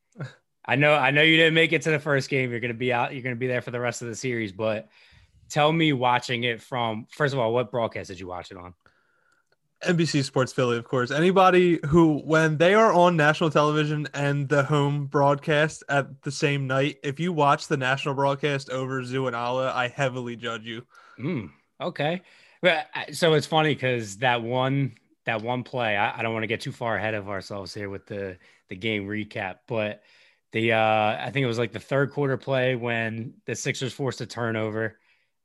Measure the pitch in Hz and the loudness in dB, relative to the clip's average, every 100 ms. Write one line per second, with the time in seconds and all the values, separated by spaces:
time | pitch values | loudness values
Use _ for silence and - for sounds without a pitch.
0 | _ 226 135 - _ _ - 127 147 151 | _ -14 -14 -16 _ _ -2 2 4 4
1 | 131 143 160 160 165 160 165 160 160 151 | 4 4 6 6 6 4 2 0 0 -2
2 | 151 139 135 135 127 117 120 117 123 120 | 0 -2 0 -2 -2 -4 -6 -4 -2 0
3 | - 143 123 120 127 123 123 120 120 - | -2 -6 -8 -4 -4 -4 -4 -4 -4 -6
4 | 120 107 131 117 107 92 110 107 - _ | -10 -8 -6 -4 -6 -4 -4 -4 -8 _
5 | _ - _ _ - 156 151 165 160 131 | _ -20 _ _ -6 0 2 4 2 2
6 | 123 123 - 120 123 113 - 127 117 110 | 2 0 0 -2 -2 -4 -6 -4 -2 -4
7 | - - 147 135 113 120 117 123 113 107 | -10 -2 -2 0 0 0 -2 -2 -4 -6
8 | 87 90 92 90 85 95 90 90 _ _ | -10 -12 -12 -12 -12 -16 -18 -20 _ _
9 | _ _ _ _ _ _ _ _ - 170 | _ _ _ _ _ _ _ _ -2 0
10 | 160 147 135 139 123 - 123 117 113 127 | 2 0 0 0 0 0 0 0 -2 -2
11 | 120 139 180 185 185 180 180 165 147 170 | 0 2 4 6 6 6 4 2 4 6
12 | 165 143 139 160 160 151 170 214 226 175 | 6 4 2 2 4 4 4 6 6 6
13 | 175 170 147 156 165 151 147 151 151 151 | 6 6 4 4 2 4 4 2 0 -2
14 | 147 139 143 143 139 147 139 151 143 147 | -4 -2 0 0 2 2 4 2 2 0
15 | 139 147 139 143 165 147 156 - - 143 | 0 4 4 4 2 2 2 -2 -2 0
16 | 143 139 147 139 151 143 135 135 143 143 | 0 -8 -10 -2 0 0 0 0 0 -2
17 | 147 139 175 160 143 151 - 143 131 135 | -8 -4 -2 2 4 4 0 -2 0 0
18 | 147 135 139 139 151 139 139 131 131 135 | -2 0 0 0 -2 -2 -4 -6 -4 -6
19 | 123 131 131 117 120 131 131 127 123 135 | -4 -4 -2 -2 -2 -2 -2 -2 -4 -2
20 | 139 127 120 117 117 113 110 113 - - | -2 -2 -8 -8 -8 -8 -8 -12 -14 -20
21 | - - 135 156 90 - _ - 147 - | -20 -10 -6 -6 -8 -16 _ -10 -8 -4
22 | 147 180 - _ _ _ 180 160 - 135 | -4 -4 -10 _ _ _ 0 0 -2 -10
23 | - 147 170 151 143 160 156 127 127 123 | -10 0 4 4 2 2 2 0 -2 -2
24 | 107 98 127 120 113 127 131 139 131 - | -6 -2 0 0 0 -2 0 0 -2 -6
25 | _ _ - 113 113 127 113 131 113 101 | _ _ -6 -4 -4 -6 -6 -4 0 0
26 | 113 - 113 113 110 110 139 - 120 101 | 0 -2 -4 -4 -4 -6 -6 -6 -4 -2
27 | 107 107 98 98 - 101 92 110 101 98 | -2 -4 -6 -10 -8 -12 -10 -10 -10 -10
28 | - 101 98 92 _ _ _ 95 113 107 | -10 -10 -10 -12 _ _ _ -6 -4 -2
29 | 98 107 104 117 98 90 - 117 104 104 | -4 -6 -8 -8 -8 -10 -8 -4 -4 -8
30 | _ _ _ _ _ 113 113 113 110 110 | _ _ _ _ _ -2 2 2 4 4
31 | 107 - - 139 127 113 117 101 - 139 | 2 -2 -4 -2 -2 -2 -4 -6 -2 0
32 | 139 - 139 131 - 135 127 127 120 117 | 0 -2 -2 -2 -2 -2 0 -2 -2 -2
33 | 113 113 113 - - 113 143 - 127 - | -4 -6 -10 -12 -10 -6 -6 -4 -6 -4
34 | 135 - 120 - 117 113 110 107 110 - | -6 -6 -10 -6 -4 -2 -4 -4 -6 -8
35 | _ _ _ _ | _ _ _ _